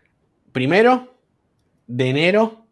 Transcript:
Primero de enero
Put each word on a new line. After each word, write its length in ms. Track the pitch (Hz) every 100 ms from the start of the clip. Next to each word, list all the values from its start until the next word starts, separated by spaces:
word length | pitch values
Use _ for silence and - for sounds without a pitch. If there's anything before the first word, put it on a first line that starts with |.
| _ _ _ _ _
Primero 640 | 127 131 185 233 247 - _ _ _ _ _ _ _ -
de 220 | 123 127
enero 560 | 143 175 208 220 - _